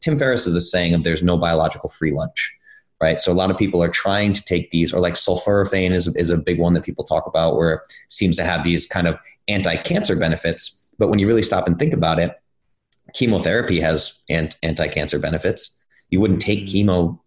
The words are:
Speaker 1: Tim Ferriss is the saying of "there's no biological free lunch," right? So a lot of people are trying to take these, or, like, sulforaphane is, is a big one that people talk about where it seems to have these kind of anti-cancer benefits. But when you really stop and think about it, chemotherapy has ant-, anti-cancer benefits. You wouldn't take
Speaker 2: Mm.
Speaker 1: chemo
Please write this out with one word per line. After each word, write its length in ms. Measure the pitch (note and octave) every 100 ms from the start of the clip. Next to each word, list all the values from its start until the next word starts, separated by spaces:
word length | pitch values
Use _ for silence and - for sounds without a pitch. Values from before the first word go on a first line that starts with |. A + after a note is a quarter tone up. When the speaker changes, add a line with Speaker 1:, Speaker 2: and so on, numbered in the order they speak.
Speaker 1:
Tim 180 | - D3
Ferriss 280 | C3+ A#2+ -
is 80 |
the 60 | E2+
saying 320 | - F2+ F2
of 80 | E2+
"there's 200 | D#2+ D#2+
no 120 | F2 F2
biological 540 | E2+ E2 D#2+ - -
free 220 | - D#2
lunch," 440 | C#2+ D#2+ - - - - - _ -
right? 180 | D#2+ E2+
So 100 | -
a 40 |
lot 160 | F2+ F#2
of 80 | F#2+
people 240 | G2 F2+
are 80 | E2+
trying 420 | - G2 G2+ G#2
to 100 | G2
take 260 | - F2+ E2+
these, 200 | E2+ E2
or, 60 | F2+
like, 140 | F2+
sulforaphane 760 | E2+ - F2+ - G2+ G2 F#2+ F#2
is, 140 | F#2 E2+ E2+
is 140 | F2
a 80 | E2+
big 200 | E2 E2+
one 140 | E2+
that 100 | F2
people 200 | - -
talk 220 | - D#2 -
about 300 | D#2+ E2 -
where 180 | E2
it 60 | D#2+ - - -
seems 280 | - F#2+ F2
to 80 |
have 200 | E2+ E2+
these 220 | E2 E2+ -
kind 200 | F#2+ E2+
of 120 | D#2 - _ -
anti-cancer 680 | G2+ F2+ E2+ - F3 - F#2
benefits. 720 | E2 D#2 E2+ E2 - - _ -
But 120 | -
when 80 | G2+
you 80 | G2
really 160 | A2+
stop 240 | - F#2 F2+
and 120 | E2
think 140 | D#2+
about 260 | E2+ E2 E2
it, 120 | E2+ - _ _ _ _ _ - _
chemotherapy 640 | - A#2+ G2 E2 A2 - F2
has 420 | D#2+ D#2 - - -
ant-, 280 | E2 D#2 -
anti-cancer 560 | D#2+ D#2 D#2+ D2+ D2 D2+
benefits. 640 | D2+ D#2+ F2+ - - - _ _ _
You 100 | F#2
wouldn't 200 | G#2 F2+
take 260 | - G#2 G2
Speaker 2:
Mm. 180 | F#2+ G#2
Speaker 1:
chemo 320 | F2+ E2+ -